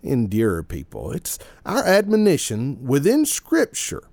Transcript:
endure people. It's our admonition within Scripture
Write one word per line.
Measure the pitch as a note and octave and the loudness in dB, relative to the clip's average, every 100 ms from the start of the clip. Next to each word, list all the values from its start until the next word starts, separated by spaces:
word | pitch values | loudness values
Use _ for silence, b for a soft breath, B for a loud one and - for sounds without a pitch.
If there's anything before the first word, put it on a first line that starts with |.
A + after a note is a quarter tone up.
endure | - C3+ A2 G#2 A2+ E2+ | -2 -2 0 2 0 0
people. | D#2+ E2+ C2+ - - | -6 -10 -12 -12 -10
It's | B2 - - B B - | -8 -8 -12 B B -6
our | G3+ | -2
admonition | C#4 F#3+ G3+ G#3+ G#3+ D#3 - G#2+ B2+ C3 B2+ | 2 2 4 2 4 2 0 -4 -4 -6 0
within | C#3 D#3 C#4 D4+ | 2 4 2 2
Scripture | - - D#4+ C4+ - - - - | -2 -2 0 0 -4 -8 -10 -12